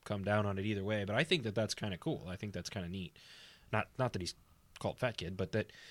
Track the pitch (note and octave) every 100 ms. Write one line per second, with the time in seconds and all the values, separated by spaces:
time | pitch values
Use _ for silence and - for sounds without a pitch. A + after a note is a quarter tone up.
0 | - G2+ G2 G#2 G2+ G2 G#2 G2+ G2 G#2+
1 | G2 A2+ D#3 F3 A2 G#2+ G#2+ - G#2+ F2+
2 | A2+ F#2+ F2+ F#2 G#2+ F#2+ - G2+ F2 F#2+
3 | F2+ - - - - - - A2 - -
4 | B2 F#2+ E2+ - - - - - - -
5 | A#2+ A2 E2+ F#2 F#2 A2 - - -